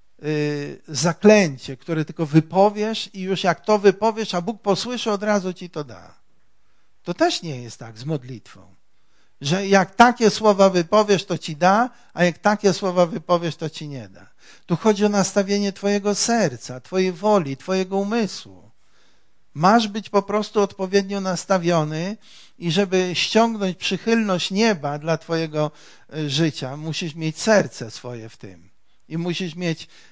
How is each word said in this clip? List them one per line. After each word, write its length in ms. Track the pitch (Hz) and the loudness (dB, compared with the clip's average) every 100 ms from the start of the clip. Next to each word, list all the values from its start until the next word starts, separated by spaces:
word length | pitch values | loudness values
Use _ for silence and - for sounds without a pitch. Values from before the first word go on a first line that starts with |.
| - - | -20 -12
y, 580 | 147 151 147 147 143 139 - | -6 -4 -2 -4 -8 -14 -10
zaklęcie, 880 | 156 170 160 208 214 170 131 - 135 | -2 -2 4 6 6 4 -2 -12 -14
które 280 | - 160 | -6 -4
tylko 220 | 151 160 156 | -4 -6 2
wypowiesz 840 | 156 156 170 202 208 214 220 - | 2 2 2 2 2 -4 -6 -10
i 60 | 196 | -10
już 240 | 185 185 | -6 -2
jak 200 | 185 160 | 0 -2
to 140 | - 214 | 0 0
wypowiesz, 560 | 196 190 220 214 214 | 0 -2 -2 -2 -6
a 60 | 175 | -4
Bóg 220 | 175 214 | -6 -6
posłyszy, 500 | 202 185 233 247 226 | -2 -2 -4 -6 -4
od 100 | 202 | -4
razu 300 | 208 208 185 | -2 -2 -2
ci 180 | 180 175 | -10 -12
to 140 | - | -12
da. 300 | 139 92 85 - - _ - - - - - - | -12 -16 -20 -20 -20 _ -20 -20 -20 -20 -20 -14
To 120 | - | -10
też 280 | 175 339 - | -2 0 -2
nie 200 | 165 127 | -8 -10
jest 160 | 120 - | -12 -16
tak 200 | 113 110 | -16 -12
z 60 | |
modlitwą. 720 | 135 151 123 117 - 101 90 95 - - - - - - | -6 -6 -8 -16 -18 -20 -20 -20 -20 -20 -20 -20 -20 -10
Że 280 | 139 180 196 | -2 -2 4
jak 260 | 196 180 | 4 4
takie 360 | - 240 240 220 | 6 6 8 2
słowa 400 | - 214 196 196 | 4 2 6 6
wypowiesz, 540 | 180 165 214 208 196 | 4 2 2 4 2
to 140 | - 175 | 0 -8
ci 180 | - 151 | -6 2
da, 340 | 180 202 247 - _ | 4 4 0 -4 _
a 100 | - | 0
jak 140 | 175 - | 0 2
takie 340 | 202 208 202 | 0 2 2
słowa 340 | - 190 180 175 | 2 0 2 2
wypowiesz, 500 | 165 160 175 170 - | 0 0 0 0 -6
to 140 | 156 | -10
ci 180 | - 151 | -10 -12
nie 200 | 135 101 | -12 -14
da. 180 | 95 - - - - - | -20 -20 -20 -20 -20 -4
Tu 100 | 175 | 0
chodzi 280 | 220 202 | 2 2
o 40 | 208 | 2
nastawienie 640 | 202 180 202 196 202 202 | 2 0 0 0 0 -2
twojego 420 | 190 202 202 202 | -2 -2 0 0
serca, 640 | 196 - 233 175 120 - 127 | -2 0 0 0 -4 -12 -14
twojej 320 | - 185 185 | -6 -2 -2
woli, 440 | 165 208 208 143 135 | 0 2 2 2 -8
twojego 400 | - 190 185 196 | -4 -4 -2 -4
umysłu. 760 | 202 233 196 - 98 101 - - - - - - - - - | -2 -2 -2 -6 -18 -20 -20 -20 -20 -20 -20 -20 -20 -20 -16
Masz 340 | 143 175 233 214 | 2 4 6 2
być 200 | 208 - | -6 0
po 140 | 202 | -2
prostu 380 | 196 208 208 214 | 0 -4 -2 0
odpowiednio 600 | 196 - 190 202 196 202 | -2 -2 0 0 0 -4
nastawiony 960 | 190 175 - 190 170 170 151 156 180 220 - - - - | -4 -6 0 0 2 0 0 -4 -6 -10 -16 -20 -20 -8
i 120 | 170 | -2
żeby 400 | 160 196 185 180 | 0 2 0 0
ściągnąć 600 | 170 - 220 233 220 190 175 | -2 2 4 2 0 -4 -4
przychylność 760 | - 190 226 226 208 180 - | -6 -4 0 0 2 -2 -2
nieba 480 | 190 226 185 143 147 | 0 0 0 -4 -6
dla 200 | 160 156 | -2 -4
twojego, 520 | - 165 160 151 151 - - - - 151 | -2 -4 -2 -2 -4 -6 -20 -20 -14 -8
y, 140 | 151 | -6
życia, 460 | 139 165 - 127 147 | 0 -2 -2 -10 -8
musisz 380 | 156 151 170 | -8 -8 -8
mieć 260 | 156 160 156 | -6 -8 -4
serce 500 | 220 208 139 - 113 | 4 4 2 -8 -14
swoje 380 | - 123 120 110 | -12 -14 -14 -14
w 80 | - | -16
tym. 340 | 107 85 90 - - - - | -20 -20 -20 -20 -20 -20 -10
I 100 | 160 | -6
musisz 360 | 175 165 185 | -4 -4 -8
mieć, 340 | 165 175 160 - - - | -4 -4 -6 -10 -20 -20